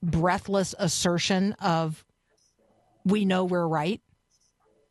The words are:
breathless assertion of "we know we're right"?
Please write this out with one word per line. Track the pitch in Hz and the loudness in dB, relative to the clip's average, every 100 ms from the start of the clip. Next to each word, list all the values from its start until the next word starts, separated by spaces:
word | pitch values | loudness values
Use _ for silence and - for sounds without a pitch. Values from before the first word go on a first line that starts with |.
breathless | 170 160 180 190 - 196 185 - | -2 2 2 0 0 0 -2 -2
assertion | 175 - 180 175 - 190 196 | -2 0 0 0 0 0 0
of | - 196 165 160 156 _ _ _ _ _ _ _ _ _ _ 185 | -2 -2 0 -2 -6 _ _ _ _ _ _ _ _ _ _ 0
"we | 214 | 2
know | 190 185 | 2 0
we're | 185 180 165 | 0 0 0
right"? | 156 160 226 - _ _ _ _ _ _ _ _ | 0 -2 -4 -10 _ _ _ _ _ _ _ _